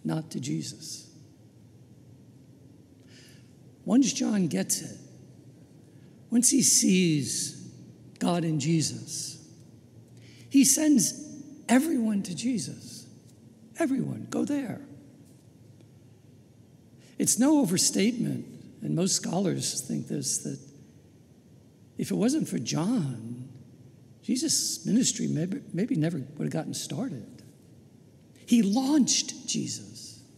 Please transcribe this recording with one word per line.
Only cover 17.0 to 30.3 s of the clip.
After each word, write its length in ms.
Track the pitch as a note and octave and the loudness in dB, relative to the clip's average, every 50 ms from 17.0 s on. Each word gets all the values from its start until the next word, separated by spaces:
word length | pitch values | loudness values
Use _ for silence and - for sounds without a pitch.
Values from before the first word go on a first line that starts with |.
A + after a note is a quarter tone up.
| - - - - | -20 -20 -6 -2
It's 200 | - - - - | 0 0 2 4
no 220 | A#3+ C#4+ D#4 D4 | 4 4 6 4
overstatement, 840 | C4+ F3 F#3 E3+ - - - G#3 F#3+ A3 - A#3+ E3 D3+ C3+ B2 - - - - - - - - | 4 2 2 2 0 0 2 2 2 2 2 0 -4 -4 -4 -6 -8 -12 -16 -20 -20 -20 -18 -10
and 140 | - D3 D3 | -4 -2 0
most 200 | D#3 F3+ F#3+ - | 0 0 0 0
scholars 680 | - - - E3+ F3 G3+ F3 C#3+ C3+ C3 - - - | -2 -2 -2 -2 0 0 0 -2 -2 -4 -4 -6 -6
think 260 | - - - D3+ C3 - | -6 -4 -6 -6 -4 -4
this, 300 | - D3 C3+ C3 - - | -6 -6 -4 -4 -4 -4
that 200 | - D3 C#3 C3+ - - - - - - - - - - - - - - - - _ - - - - - - - - - - - | -6 -6 -10 -10 -12 -20 -20 -20 -20 -20 -20 -20 -20 -20 -20 -20 -20 -20 -20 -20 _ -20 -20 -20 -20 -20 -20 -20 -20 -20 -8 -6
if 120 | - - | -4 -2
it 60 | G3 | 0
wasn't 320 | F3 F#3 B3 C#4+ D#4+ G3 - | 0 2 2 2 0 -2 -2
for 100 | - C3+ | -4 -4
John, 920 | A#2+ - - C#3+ D#3+ G3 B3+ B3 D#3+ C3+ B2 A2 A2 A2+ B2 B2 B2+ - - - - - - - - - - - - - - - - | -4 -2 -2 -2 0 0 0 0 0 -2 -4 -6 -8 -10 -10 -12 -12 -16 -16 -20 -20 -20 -20 -20 -20 -20 -20 -20 -20 -20 -20 -18 -4
Jesus' 640 | - - B3+ D#4+ D4+ - - - - - - - | -2 -2 -2 0 0 0 0 0 -2 -6 -6 -2
ministry 420 | - F3 A#3+ A#3 - - - - - | 2 2 2 2 2 0 -2 -2 -2
maybe, 340 | C#3 C#3+ D#3+ F3+ G3 C#4+ - - - | 0 -2 -2 -2 -4 -6 -8 -6 -4
maybe 220 | D#3+ G3 B3+ C#4 | -2 -2 0 0
never 220 | E3 D3 E3 E3+ D#3 | 0 0 0 -2 -4
would 280 | C3 - - - D#3 | -8 -10 -8 -6 -6
have 80 | D3+ - | -4 -4
gotten 200 | D#3+ D3+ - - | -4 -6 -6 -8
started. 720 | - - - D3 C#3 A3+ C4+ E3+ A#2+ G2 - - - - - - - - - - - - - _ - - - - - - - - - - | -8 -8 -8 -6 -6 -4 -6 -6 -10 -12 -14 -18 -20 -20 -20 -20 -20 -20 -20 -20 -20 -20 -20 _ -20 -20 -20 -20 -20 -20 -20 -20 -20 0
He 160 | - - A#3 | 2 4 4
launched 840 | G#3+ G3 G3 B3+ C4+ C4 D4 D#4 A#3 D#3 - - - - - - - - | 4 4 2 0 2 4 4 4 4 4 2 0 0 -4 -8 -14 -8 -6
Jesus. 760 | - - - B2 A#2 - - - - - - - - - - - | -4 -4 -4 -4 -8 -10 -12 -16 -18 -18 -18 -18 -18 -20 -20 -20